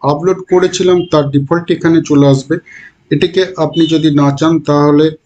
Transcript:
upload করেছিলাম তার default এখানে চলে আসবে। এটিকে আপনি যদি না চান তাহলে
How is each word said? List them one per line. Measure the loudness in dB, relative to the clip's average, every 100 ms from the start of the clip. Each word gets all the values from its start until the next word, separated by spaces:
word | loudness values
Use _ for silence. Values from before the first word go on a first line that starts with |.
| -2
upload | -2 -2 -4 0
করেছিলাম | 0 0 -2 0 0 0
তার | -2 0
default | -2 -2 -4 -2 -2
এখানে | 2 0 2
চলে | 2 4
আসবে। | 2 -2 -8 -8 -20 -20 _ _
এটিকে | -2 -2 -2 -4 -2
আপনি | -4 0 0
যদি | 2 0 2
না | 0 0
চান | 0 0 0
তাহলে | 0 2 2 0 -2